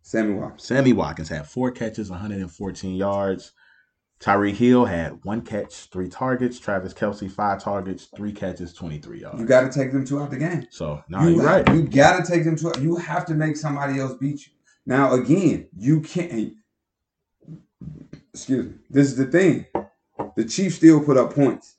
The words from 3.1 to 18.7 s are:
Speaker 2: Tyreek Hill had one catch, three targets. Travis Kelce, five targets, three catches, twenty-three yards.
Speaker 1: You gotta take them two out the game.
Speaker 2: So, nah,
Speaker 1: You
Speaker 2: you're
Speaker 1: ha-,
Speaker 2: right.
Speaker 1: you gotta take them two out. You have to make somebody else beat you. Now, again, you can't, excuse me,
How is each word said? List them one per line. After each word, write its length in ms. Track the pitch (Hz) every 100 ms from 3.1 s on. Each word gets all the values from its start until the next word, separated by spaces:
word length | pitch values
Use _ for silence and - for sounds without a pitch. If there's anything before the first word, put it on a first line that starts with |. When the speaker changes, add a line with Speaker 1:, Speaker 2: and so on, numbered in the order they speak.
| 101 98 92 - _ _ _ _ _ _ _
Speaker 2:
Tyreek 360 | - 101 101 101
Hill 280 | 123 123
had 400 | 113 85 80 -
one 180 | 95 110
catch, 460 | - 104 - - -
three 180 | 92 92
targets. 500 | - 131 123 123 123
Travis 340 | - 98 92
Kelce, 380 | - 107 101 98
five 320 | 98 104 95
targets, 460 | - 101 95 92 - -
three 180 | 104
catches, 400 | 104 92 87 85
twenty-three 480 | - 85 76 - 55
yards. 180 | 50 -
Speaker 1:
You 60 | 113
gotta 240 | 127 135
take 240 | 143 127
them 100 | 135 -
two 140 | 143
out 120 | 143
the 60 | 131
game. 300 | 165 170 -
Speaker 2:
So, 320 | - 78 76 -
nah, 160 | 92
Speaker 1:
You 120 | 165 165
Speaker 2:
you're 120 | 143
Speaker 1:
ha-, 80 | 185
Speaker 2:
right. 160 | 135 156
Speaker 1:
you 80 |
gotta 400 | 147 135 143 185 170
take 140 | 170
them 140 | 156 156
two 100 | 160
out. 120 | 127
You 160 | 156 175
have 280 | 156 170 175
to 80 | 156
make 200 | 156 147
somebody 440 | 151 139 139 135
else 140 | 135 -
beat 300 | 139 147 -
you. 40 | _ _ _ -
Now, 280 | 127 139
again, 540 | 127 117 180 170 - - 90
you 240 | 117 156
can't, 520 | 151 175 165 113 104 - _ _ _ _ _ _ _ _ - 160 _ _ - - - - _
excuse 320 | - - 131
me, 60 | -